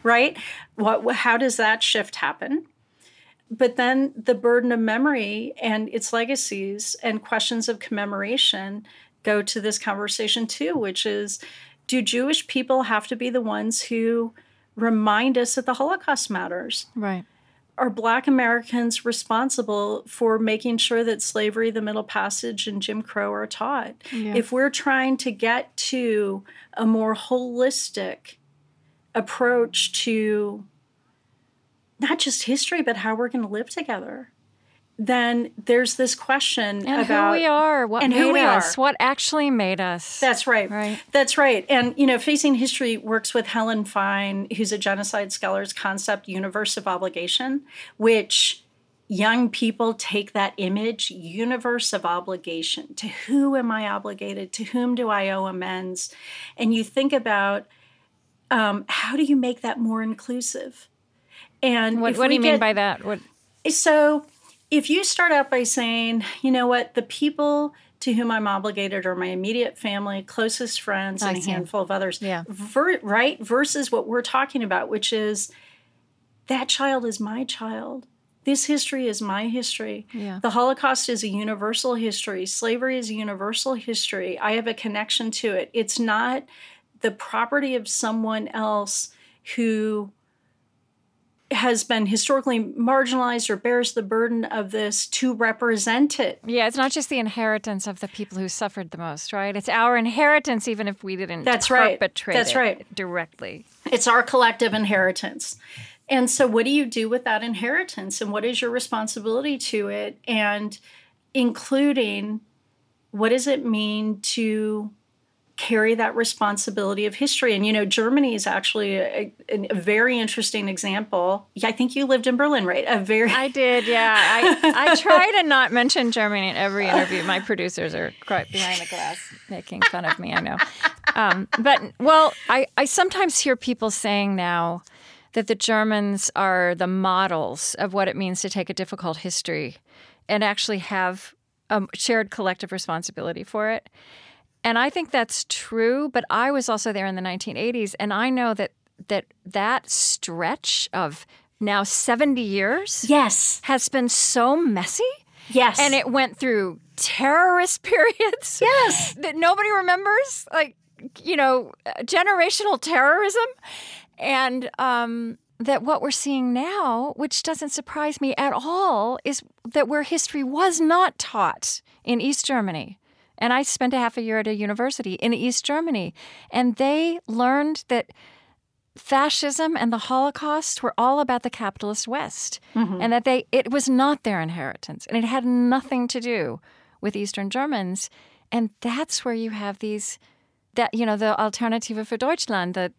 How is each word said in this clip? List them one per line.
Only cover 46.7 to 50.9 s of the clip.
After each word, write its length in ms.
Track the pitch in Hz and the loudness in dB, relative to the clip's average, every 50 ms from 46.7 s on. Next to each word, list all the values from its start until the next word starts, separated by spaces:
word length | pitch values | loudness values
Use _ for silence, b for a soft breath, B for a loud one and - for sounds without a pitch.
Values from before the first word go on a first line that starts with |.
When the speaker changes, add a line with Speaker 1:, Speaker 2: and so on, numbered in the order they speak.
| - | -4
Speaker 1:
of 100 | 214 - | -4 -4
obligation, 760 | 202 180 180 190 185 - 170 175 175 - - 254 269 269 285 - B B B B B B | -4 -2 -2 -2 -4 -4 -4 -4 -2 -2 -2 -2 -2 -4 -4 -6 B B B B B B
which 680 | B 214 226 226 214 - - - - - - - - _ _ _ _ _ _ _ _ _ | B 4 4 6 4 4 2 0 2 2 0 -2 -4 _ _ _ _ _ _ _ _ _
young 420 | - 202 180 202 220 226 247 247 220 | -4 0 2 4 4 4 4 4 2
people 440 | - - 233 226 226 - 233 226 226 | 0 0 0 0 0 0 0 0 0
take 400 | - - - 196 208 202 - - | -2 -4 -4 -2 -4 -4 -2 0
that 200 | 208 196 196 - | 0 0 0 -2
image, 540 | - 190 180 196 208 220 226 | -2 -2 -2 0 -2 -2 -2